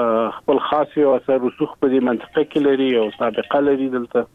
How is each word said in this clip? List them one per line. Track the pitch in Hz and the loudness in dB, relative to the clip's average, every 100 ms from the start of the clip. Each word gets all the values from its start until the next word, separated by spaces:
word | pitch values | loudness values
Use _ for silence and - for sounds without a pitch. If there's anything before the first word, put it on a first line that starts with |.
اه، | 120 113 113 - | 0 0 -2 -4
خپل | - 139 - | -2 0 0
خاص | 147 143 - | -2 -2 0
یو | 143 127 | 2 2
اثر | - 131 | 0 0
رسوخ | 123 - 151 - | 0 -4 -6 -2
په | 139 | 0
دې | 131 127 | 2 0
منطقه | 113 - 160 | -2 -4 -4
کې | 151 156 143 | -2 0 0
لري، | 135 135 | 2 2
یو | 120 107 - | 0 -2 -2
سابقه | 117 110 - 143 | -4 -4 -2 0
لري | 143 139 135 | 2 0 -2
دلته. | 127 120 120 117 | -4 -4 -4 -4